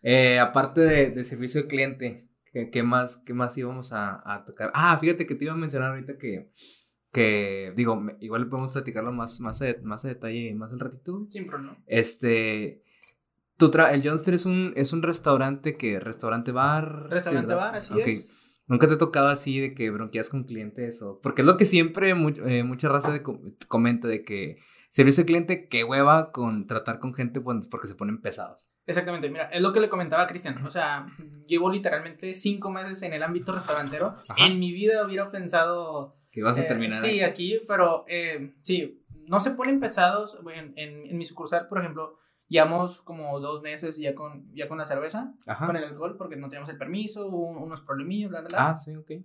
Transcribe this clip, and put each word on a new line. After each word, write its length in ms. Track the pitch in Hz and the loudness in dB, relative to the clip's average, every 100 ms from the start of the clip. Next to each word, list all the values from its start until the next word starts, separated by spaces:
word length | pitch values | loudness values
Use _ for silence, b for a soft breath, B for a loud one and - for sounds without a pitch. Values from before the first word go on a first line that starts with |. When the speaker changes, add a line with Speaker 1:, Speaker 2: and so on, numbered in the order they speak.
Speaker 1:
eh, 380 | 120 127 127 123 | 6 6 8 6
aparte 400 | 120 139 135 165 | 6 4 2 6
de, 300 | 160 151 135 | 6 8 4
de 140 | 120 | 2
servicio 360 | 123 123 123 151 | -6 -6 -2 -2
al 60 | 147 | -2
cliente, 600 | 139 135 139 123 - _ _ _ | 0 0 -2 -8 -10 _ _ _
¿qué, 160 | 123 117 | -8 -4
qué 120 | 123 | 0
más, 360 | 120 123 123 - | 2 2 0 -6
qué 80 | - | -8
más 220 | 123 120 127 | -4 -2 -2
íbamos 340 | 123 131 123 | -6 -8 -8
a, 300 | 110 101 95 | -6 -6 -6
a 200 | - 104 | -8 -10
tocar? 260 | - - 107 | -10 -8 -4
Ah, 240 | - 170 165 | 2 4 4
fíjate 260 | 160 170 160 | 2 0 -2
que 100 | 139 | -4
te 80 | |
iba 80 | 147 | -4
a 40 | 160 | -4
mencionar 340 | 156 135 131 | -4 -2 -4
ahorita 280 | 135 127 139 | -6 -12 -10
que, 320 | 127 92 - B B B B _ _ | -8 -8 -12 B B B B _ _
que, 600 | 127 110 104 101 98 95 95 | 2 4 4 0 -4 -6 0
digo, 200 | 117 110 | 0 0
me, 160 | 104 - | -4 -10
igual 280 | 110 113 123 | -8 -6 -4
podemos 240 | 131 131 | -4 -4
platicarlo 400 | 139 120 113 113 | -6 -6 -6 -6
más, 280 | 123 117 - | -6 -8 -8
más 200 | 117 110 | -8 -4
a, 40 | 135 117 | -4 -4
más 220 | 110 107 | -6 -8
a 40 | 135 | -8
detalle, 460 | 123 117 117 117 | -8 -6 -6 -6
más 180 | 107 110 | -8 -8
al 80 | 123 | -8
ratito, 320 | 127 127 - 190 | -10 -10 -10 -10
güey. 120 | 208 | -10
Speaker 2:
Sin 160 | 202 180 | -12 -10
problema. 300 | 143 135 - - | -10 -12 -18 -2
Speaker 1:
Este, 960 | 117 117 - 123 113 110 107 98 - b b b b _ _ _ _ | 0 0 -2 0 2 0 -4 -6 -10 b b b b _ _ _ _
tu 100 | 160 | 6
tra-, 220 | 160 160 | 8 6
el 100 | 143 | 6
Johnster 320 | 135 156 170 | 2 0 2
es 120 | 175 180 | 0 2
un, 260 | 185 185 | 0 0
es 180 | - 139 | 0 0
un 100 | 165 | 0
restaurante 760 | 160 165 151 139 135 139 156 151 | 0 0 4 4 2 -2 -4 -4
que, 240 | 120 98 | -2 -2
restaurante 500 | 110 117 113 113 120 | -6 -6 -4 -2 -2
bar, 540 | 127 139 151 156 151 147 | 2 2 2 -2 -10 -4
¿sí, 20 | |
Speaker 2:
Restaurante 320 | 175 175 139 - | -2 0 0 0
Speaker 1:
verdad? 80 | 175 208 | 0 -2
Speaker 2:
bar, 100 | 220 | -6
así 180 | - | -2
Speaker 1:
Ok. 120 | 208 170 | 0 0
Speaker 2:
es. 240 | 104 - b b b - | -2 -6 b b b 0
Speaker 1:
¿Nunca 220 | 123 156 | 6 6
te 60 | |
ha 40 | 151 | 6
tocado 300 | 165 139 139 | 2 4 2
así 320 | 139 139 131 | 2 -2 -4
de 140 | 135 | -4
que 160 | 135 113 | -4 -4
bronqueas 400 | 104 110 113 110 | -4 -6 -6 -4
con 140 | 135 | -6
clientes 580 | 123 110 104 104 120 - | -6 -10 -10 -8 -8 -8
o? 180 | 101 98 | -12 -6
Porque 220 | 139 - | -4 6
es 40 | 139 | 6
lo 100 | 185 | 8
que 80 | 214 | 8
siempre 480 | 180 165 165 190 | 6 4 2 2
mu-, 180 | 180 151 151 123 | 4 2 0 0
eh, 160 | 123 | 0
mucha 240 | 123 123 151 | 0 -2 0
raza 240 | 139 147 | 2 2
de 100 | 147 | -2
com-, 320 | 139 107 87 - - | -4 -10 -14 -18 -2
comenta 400 | 113 120 117 117 | 4 4 4 0
de 160 | 107 | -4
que 320 | - 101 80 - b b b | -4 -6 -6 -10 b b b
servicio 320 | - 135 139 | 6 8 8
al 40 | 165 | 6
cliente, 420 | 170 165 185 - | 4 2 -4 0
qué 160 | 120 | 0
hueva 480 | 117 135 143 156 156 | 2 6 8 8 4
con 340 | 127 117 110 98 | -2 -2 -2 -2
tratar 320 | 113 - 113 | -4 -4 -6
con 120 | 131 | -6
gente, 260 | 131 120 131 | -4 -4 -4
pues, 240 | 123 117 98 | -4 -4 -4
porque 180 | - 101 | -10 -10
se 80 | 95 | -8
ponen 240 | 104 110 | -6 -4
pesados. 480 | 104 95 98 - _ _ - | -6 -8 -12 -14 _ _ -4
Speaker 2:
Exactamente, 420 | 175 180 170 147 | -4 -2 -6 -6
mira, 160 | 151 151 | -6 -6
es 80 | 175 | 0
lo 100 | 190 | 2
que 80 | 214 | 4
le 80 | 214 | 2
comentaba 340 | 180 165 160 | 0 0 2
a 40 | 175 | 0
Cristian, 380 | 175 156 127 139 | -2 -8 -8 -6
o 40 | |
sea, 360 | 180 151 143 135 - 156 - - | -4 -2 -4 -10 -18 -20 -20 -2
llevo 240 | 170 185 | 2 2
literalmente 640 | 196 190 151 165 156 190 | 0 -2 -2 -6 -12 -10
cinco 360 | 185 202 202 190 | -4 -2 -2 -6
meses 320 | 190 190 190 | -8 -8 -8
en 100 | 175 | -8
el 100 | 156 | -6
ámbito 300 | 160 175 180 | -4 -4 -4
restaurantero. 640 | 156 - 151 139 151 190 208 - | -6 -2 -2 -4 -4 -4 -4 -4
Speaker 1:
Ajá. 180 | - 190 | 4 6
Speaker 2:
En 120 | 185 | 6
mi 140 | 180 | -2
vida 320 | 175 208 220 | 0 2 2
hubiera 260 | 202 190 196 | 0 -4 -4
pensado, 840 | 196 175 170 165 175 165 151 139 _ _ | -6 0 2 2 0 -4 -8 -10 _ _
Speaker 1:
Que 100 | 113 | -2
vas 140 | 110 123 | 0 2
a 40 | |
Speaker 2:
eh, 20 | |
Speaker 1:
terminar 360 | - 113 113 110 | 0 0 -2 0
Speaker 2:
sí, 80 | 220 | 0
Speaker 1:
ahí. 100 | 208 | 2
Speaker 2:
aquí, 400 | 185 - 175 220 220 | 0 0 -2 -2 -2
pero, 360 | 196 175 160 - | 2 4 2 -2
eh, 460 | 170 170 151 139 _ | -4 -4 -6 -10 _
sí, 420 | - 180 143 - _ - - | -2 -2 -2 -12 _ -20 -2
no 100 | 196 | 0
se 120 | 220 | 0
ponen 260 | 247 254 277 | -2 0 2
pesados. 580 | 226 202 180 202 208 - 170 | 0 4 4 4 -4 -12 -16
En, 200 | 160 151 151 | -14 -14 -12
en, 300 | 151 147 - | -12 -12 -10
en 80 | 170 | -8
mi 60 | |
sucursal, 440 | 165 - 170 170 170 | -8 -10 -2 -2 -2
por 100 | 196 | -4
ejemplo, 380 | 170 156 156 b b b _ | -4 -8 -12 b b b _
llevamos 520 | 165 156 170 180 - | 4 6 4 -2 -6
como 360 | - 165 151 139 | -16 -12 -8 -6
dos 240 | 143 151 | -6 -8
meses 340 | 151 151 165 156 | -8 -8 -8 -6
ya 200 | 147 139 | -6 -6
con, 360 | 151 143 - | -12 -16 -18
ya 140 | 135 143 | -12 -10
con 100 | 156 | -8
la 60 | |
cerveza, 500 | 151 139 156 214 269 - - | -4 -4 -4 -8 -10 -14 -10
Speaker 1:
Ajá. 200 | 107 165 | -6 -4
Speaker 2:
con 100 | 165 | -4
el 80 | |
alcohol, 320 | 151 147 170 - | -6 -8 -10 -8
porque 160 | 185 | -12
no 140 | 143 139 | -12 -12
teníamos 200 | 143 147 | -14 -14
el 100 | 151 | -12
permiso, 500 | 139 190 214 208 196 | -8 -6 -6 -8 -8
hubo 200 | 175 170 | -6 -6
un, 100 | 160 | -8
unos 220 | 160 156 | -12 -12
problemillas, 460 | - 139 143 208 208 | -8 -6 -4 -6 -6
bla, 100 | 170 | -8
bla, 80 | 165 | -6
bla. 220 | 175 143 | 0 0
Speaker 1:
Ah, 60 | 160 | 0
sí, 200 | - 156 | -8 -16
ok. 160 | - 156 | -14 -16